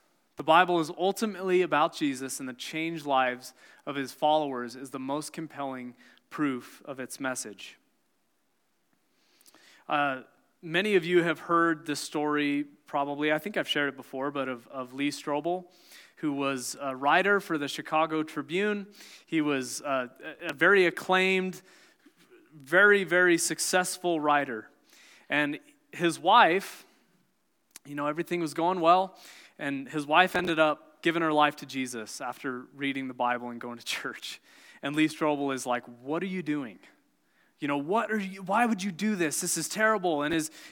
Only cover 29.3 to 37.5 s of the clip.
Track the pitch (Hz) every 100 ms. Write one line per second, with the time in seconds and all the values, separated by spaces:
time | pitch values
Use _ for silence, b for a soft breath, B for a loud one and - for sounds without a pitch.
29.3 | B B B 147 139 143 156 143 160 185
30.3 | 185 180 156 156 147 - _ 170 165 160
31.3 | 151 147 143 139 131 127 117 107 - 127
32.3 | 120 139 123 - 139 139 135 131 123 123
33.3 | 123 120 120 120 117 - - 131 - -
34.3 | - B B B B 139 147 156 156 156
35.3 | 143 139 131 127 123 120 120 131 160 190
36.3 | 185 147 147 120 90 - _ _ _ _
37.3 | _ _